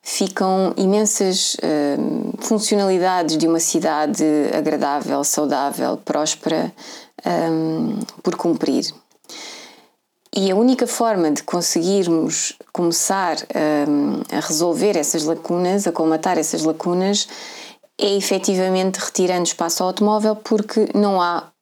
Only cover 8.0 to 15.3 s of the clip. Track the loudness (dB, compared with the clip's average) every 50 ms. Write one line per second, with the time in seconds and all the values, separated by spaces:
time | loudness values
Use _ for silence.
8 | -6 -8 -12 -4 -4 -4 -2 0 0 0 0 0 0 0 0 0 -2 -4 -10 -12
9 | _ _ _ _ _ _ -18 -18 -16 -16 -16 -18 -18 -20 -20 -20 -20 _ _ _
10 | _ _ _ _ _ _ -2 0 2 2 4 4 4 4 4 4 0 -2 0 0
11 | 0 2 2 2 2 2 2 0 -2 -4 -4 -2 -2 0 0 0 2 2 2 2
12 | 2 2 2 2 2 0 -2 -2 -4 -4 -6 _ -20 _ _ -2 0 0 0 0
13 | 0 0 0 0 0 -2 -2 -4 -6 -4 -2 0 0 2 2 2 2 2 2 2
14 | 2 0 -2 -2 -4 -4 -4 -4 -4 -2 -2 0 0 0 2 2 2 2 2 2
15 | 0 0 -2 -2 0 0